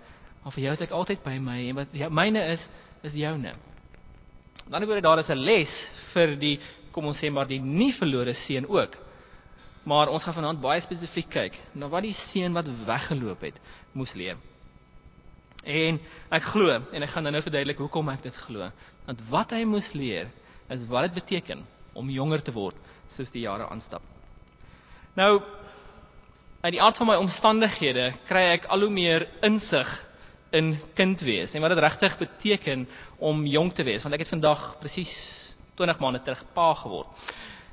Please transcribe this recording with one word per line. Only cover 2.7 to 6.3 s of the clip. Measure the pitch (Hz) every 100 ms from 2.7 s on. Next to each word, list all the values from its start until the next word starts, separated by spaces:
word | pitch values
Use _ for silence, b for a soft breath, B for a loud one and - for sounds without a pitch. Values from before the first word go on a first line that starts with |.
| B B B
is | 151
joune." | 147 151 156 101
Aan | - - - - - - - - - - - -
die |
ander | 160 214
woorde, | 208
daar | 165 160
is | 156
'n | 135
les | 147 220 143 - - - -
vir | 180 165